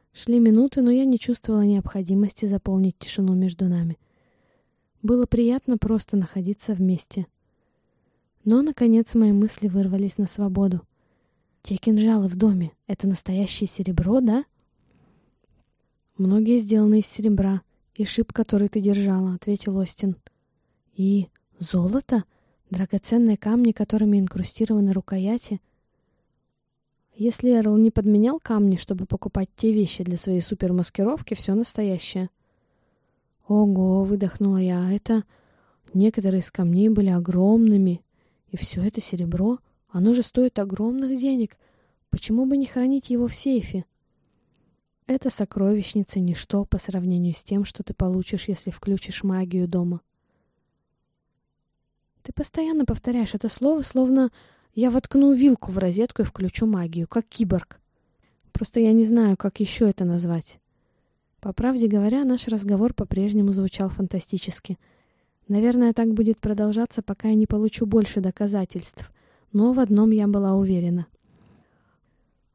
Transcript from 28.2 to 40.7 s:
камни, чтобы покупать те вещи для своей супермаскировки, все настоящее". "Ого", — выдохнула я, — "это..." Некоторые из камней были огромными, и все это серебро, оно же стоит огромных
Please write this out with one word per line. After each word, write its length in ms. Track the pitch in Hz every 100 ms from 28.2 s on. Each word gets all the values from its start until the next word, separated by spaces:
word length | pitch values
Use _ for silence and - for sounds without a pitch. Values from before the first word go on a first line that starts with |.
| 233 320
камни, 360 | - 214 202 180
чтобы 280 | - 185
покупать 460 | 190 196 - 202 190 -
те 180 | 220
вещи 300 | 214 185 -
для 120 | 180 175
своей 240 | - 180
супермаскировки, 920 | 170 202 180 180 175 - 202 311 -
все 200 | 214 -
настоящее". 760 | 202 240 - 208 180 - 190 185 _ _ _ _ _ _ _ _ _ _ _ -
"Ого", — 580 | 208 208 185 185 190
выдохнула 520 | 196 202 190 - 202 190
я, — 340 | 185 180 180
"это..." 320 | 202 - 220 - _ _ _ _ _ _
Некоторые 480 | 185 214 220 190 185
из 100 | -
камней 380 | - 175 180 214
были 180 | 214 196
огромными, 960 | 175 175 180 196 226 226 202 185 175 _ _ _ _ -
и 60 | 175
все 260 | - 175
это 180 | 196 -
серебро, 580 | - 175 170 175 208 247 _ _ _
оно 260 | 180 202
же 80 | 247
стоит 360 | - 247 254 -
огромных 600 | 196